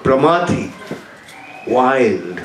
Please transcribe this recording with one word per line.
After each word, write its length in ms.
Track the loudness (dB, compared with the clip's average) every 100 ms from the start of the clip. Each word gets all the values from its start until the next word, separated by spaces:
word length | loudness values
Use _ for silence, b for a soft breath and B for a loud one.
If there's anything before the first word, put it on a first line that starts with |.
Pramati, 640 | 2 4 4 2 0 -2 -4 -12 -14 -14 -14 -20 -20 -20 -20 -14 -2
wild. 760 | 2 2 4 2 0 -6 -10